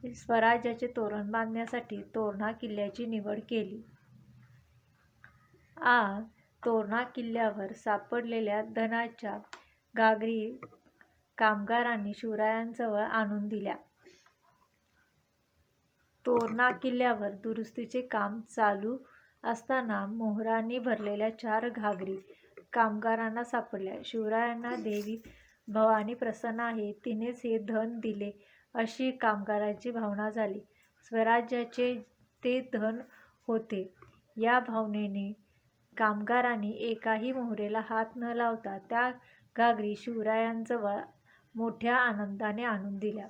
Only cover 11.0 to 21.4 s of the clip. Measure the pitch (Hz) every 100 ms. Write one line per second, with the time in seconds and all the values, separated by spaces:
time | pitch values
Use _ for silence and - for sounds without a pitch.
11 | - _ _ - 220 208 202 233 240 226
12 | 202 208 226 214 214 226 233 226 233 208
13 | 214 226 208 208 208 208 196 - - _
14 | 381 - _ _ _ _ _ _ _ _
15 | _ _ _ _ _ _ _ _ _ _
16 | _ _ 247 240 226 220 254 254 262 247
17 | 247 220 202 202 226 220 220 - 226 254
18 | 254 - 202 220 - - 208 196 214 262
19 | - - _ _ - 226 - 262 233 202
20 | 196 226 226 208 220 226 226 247 240 214
21 | 208 208 220 220